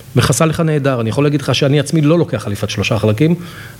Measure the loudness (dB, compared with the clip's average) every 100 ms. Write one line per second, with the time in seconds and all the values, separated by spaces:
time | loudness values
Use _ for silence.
0 | -4 0 2 2 0 0 0 0 0 0
1 | -2 0 0 0 0 0 2 2 0 0
2 | 2 2 0 -2 -6 -6 -6 -2 -2 0
3 | 0 2 2 0 -6 -16 -18 -2